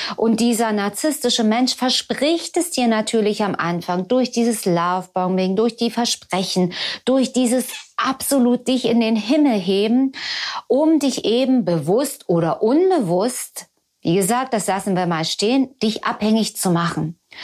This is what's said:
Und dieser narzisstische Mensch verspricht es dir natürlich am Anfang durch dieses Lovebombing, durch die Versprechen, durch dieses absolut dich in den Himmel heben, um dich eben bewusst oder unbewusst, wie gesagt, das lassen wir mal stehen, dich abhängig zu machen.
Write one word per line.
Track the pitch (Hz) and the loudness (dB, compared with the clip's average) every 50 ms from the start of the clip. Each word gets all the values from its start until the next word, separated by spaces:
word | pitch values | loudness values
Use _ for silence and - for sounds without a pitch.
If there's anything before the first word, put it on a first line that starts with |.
| - - 208 | -6 -6 -4
Und | - - 226 226 220 | 0 0 2 2 2
dieser | 233 240 233 208 233 220 | 2 2 2 2 0 0
narzisstische | 208 202 202 202 202 - - 311 269 - - 247 240 254 220 | 0 0 -2 -4 -4 -2 -2 -2 -2 0 -2 -2 0 2 2
Mensch | 214 220 240 262 247 - | 2 2 2 0 0 -2
verspricht | - 254 254 247 - - - 233 - 269 311 339 330 - - - | -2 -2 -2 -2 -2 -2 -4 -4 0 0 0 0 0 -2 -4 -2
es | 349 320 - | -2 -2 -2
dir | - 262 247 | -2 0 0
natürlich | 233 220 214 214 - 233 226 202 214 208 214 | 2 2 0 0 0 0 0 2 0 0 0
am | 214 190 - | -2 -2 -2
Anfang | - 160 170 175 170 - - 180 185 185 | -4 -4 -4 -4 -4 -4 -4 -4 -2 -2
durch | - 247 262 247 - | 0 0 0 0 0
dieses | - 233 233 240 220 - - | 0 0 0 0 0 -2 0
Lovebombing, | 196 170 170 170 180 185 185 180 - - 185 185 185 190 185 185 185 190 | 0 0 2 2 0 -2 -2 -4 -4 -4 -2 -2 0 0 0 0 0 0
durch | 214 226 233 226 | 0 0 0 0
die | - 233 233 | -2 -4 -2
Versprechen, | 226 233 240 - - - - - 175 196 185 - - 185 180 175 - - - - - - - | -2 -2 -2 -2 -4 -6 -6 -6 -4 -4 -2 -2 0 0 0 0 -2 -4 -8 -8 -10 -4 0
durch | 254 262 269 247 254 | 0 2 2 2 0
dieses | - 254 254 226 247 254 - - - - - - _ | 0 0 0 2 2 0 -2 -4 -8 -16 -16 -16 _
absolut | - 226 262 269 - - - 277 269 240 247 247 240 - | -6 -4 -4 -4 -4 -2 0 2 2 4 4 2 0 0
dich | - 262 247 - | 0 0 0 0
in | - 233 233 | 2 2 2
den | 226 220 233 | 2 2 0
Himmel | 214 202 220 302 302 294 269 220 202 | 0 0 2 2 4 4 4 2 2
heben, | 170 196 190 196 208 220 240 262 269 269 - - - - - - - - - - - - | 2 0 2 2 2 2 2 2 2 0 -2 -6 -10 -10 -8 -8 -8 -8 -8 -6 -2 0
um | 240 277 311 311 320 285 | 2 2 4 4 4 4
dich | 285 262 - - - | 2 0 -2 -2 -2
eben | 202 226 247 269 262 262 247 180 | 0 0 2 2 2 2 2 2
bewusst | 175 170 160 139 160 202 254 294 285 - - - - | 2 0 0 2 2 2 2 2 -2 -4 -6 -4 0
oder | 175 165 165 156 - - | 0 2 2 0 0 0
unbewusst, | 214 220 277 330 381 370 381 311 208 160 175 180 208 254 - - - - - - - _ _ _ _ _ _ _ | 2 2 4 4 4 4 2 2 2 2 0 0 0 0 -2 -6 -10 -12 -14 -16 -16 _ _ _ _ _ _ _
wie | - 160 170 | -2 0 2
gesagt, | 196 190 180 240 254 262 - 233 | 2 2 2 0 0 -2 -2 -4
das | 208 - | -2 -2
lassen | - 190 196 - 202 185 | -2 -2 -2 -2 -2 -2
wir | 180 180 | 0 0
mal | 170 175 156 165 | 0 -2 -2 -2
stehen, | - - - 202 220 262 269 254 254 - - | -4 -4 -2 0 2 2 2 0 -2 -4 -2
dich | 214 226 214 - - | -2 -2 -2 -2 -4
abhängig | - 185 - 208 220 220 226 202 - - | -6 -4 -2 0 2 2 2 0 -2 -4
zu | - - 185 | -2 0 0
machen. | 170 170 170 165 - 160 160 160 - _ _ _ - - | 0 0 0 -2 -2 -4 -6 -6 -8 _ _ _ -18 -14